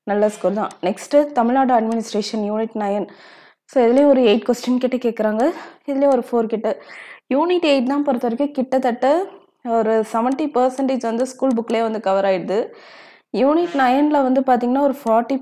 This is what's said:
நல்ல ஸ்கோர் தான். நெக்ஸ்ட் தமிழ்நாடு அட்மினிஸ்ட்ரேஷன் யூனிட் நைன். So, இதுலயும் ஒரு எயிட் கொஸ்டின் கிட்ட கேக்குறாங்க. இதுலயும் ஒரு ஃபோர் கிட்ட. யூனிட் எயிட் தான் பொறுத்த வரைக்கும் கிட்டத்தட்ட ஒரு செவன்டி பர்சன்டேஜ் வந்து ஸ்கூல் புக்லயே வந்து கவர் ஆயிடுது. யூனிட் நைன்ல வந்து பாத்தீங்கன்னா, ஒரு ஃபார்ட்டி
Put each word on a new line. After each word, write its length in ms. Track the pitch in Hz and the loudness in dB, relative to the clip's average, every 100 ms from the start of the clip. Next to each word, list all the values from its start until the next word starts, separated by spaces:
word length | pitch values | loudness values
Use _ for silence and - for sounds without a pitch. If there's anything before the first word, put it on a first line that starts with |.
நல்ல 260 | - 202 214 | -4 0 0
ஸ்கோர் 240 | 208 180 | 0 -2
தான். 160 | 202 185 - | -2 -6 -4
நெக்ஸ்ட் 500 | 180 208 - 294 294 | -6 -6 0 2 2
தமிழ்நாடு 420 | 269 233 269 262 | 0 2 2 2
அட்மினிஸ்ட்ரேஷன் 720 | 240 220 226 220 208 208 220 208 | 2 2 -4 -4 -6 -4 -4 -4
யூனிட் 240 | 214 220 214 | -4 -4 -4
நைன். 300 | 202 202 180 - - - - _ _ | -4 -4 -6 -12 -20 -20 -20 _ _
So, 180 | 269 233 | 2 4
இதுலயும் 220 | 254 285 | 4 4
ஒரு 140 | 262 | 6
எயிட் 280 | 240 226 247 | 4 2 0
கொஸ்டின் 280 | 240 247 247 | -4 -2 -2
கிட்ட 200 | 254 247 | -2 -2
கேக்குறாங்க. 540 | 240 226 214 214 294 339 - - - | -4 -2 -2 0 0 -2 -14 -16 -6
இதுலயும் 240 | 277 285 | 0 2
ஒரு 120 | 254 233 | 2 0
ஃபோர் 160 | 240 220 | -2 -2
கிட்ட. 340 | 220 220 - - - - - - | -2 -4 -6 -10 -20 -20 -16 -2
யூனிட் 320 | 262 339 359 320 | 0 2 2 2
எயிட் 140 | 277 247 | 2 2
தான் 160 | 285 | -2
பொறுத்த 240 | 294 240 240 | 0 0 -2
வரைக்கும் 240 | 233 285 | -2 -4
கிட்டத்தட்ட 760 | 285 254 262 262 240 254 330 392 - _ _ 240 | -2 -2 0 0 0 0 0 -2 -12 _ _ -2
ஒரு 340 | 226 220 220 220 | 0 2 0 0
செவன்டி 320 | 226 247 269 294 | -2 -2 -2 -2
பர்சன்டேஜ் 480 | 262 254 262 269 254 | 0 0 0 -2 -2
வந்து 260 | 233 233 254 | -2 -4 -4
ஸ்கூல் 240 | - 269 233 | -2 -2 -2
புக்லயே 200 | 233 226 | -2 -2
வந்து 180 | 226 220 | -2 -2
கவர் 260 | 190 196 196 | 0 0 2
ஆயிடுது. 400 | 185 - 202 - - - - - - - 202 | 0 -2 -4 -4 -10 -20 -20 -20 -20 -8 0
யூனிட் 360 | 269 320 339 | 2 2 0
நைன்ல 500 | 285 254 269 302 294 262 | 0 2 2 2 2 2
வந்து 140 | 262 | 0
பாத்தீங்கன்னா, 380 | 262 247 240 269 | 2 0 2 0
ஒரு 160 | 285 254 | 0 -2
ஃபார்ட்டி 340 | 226 226 233 269 | 0 0 0 -2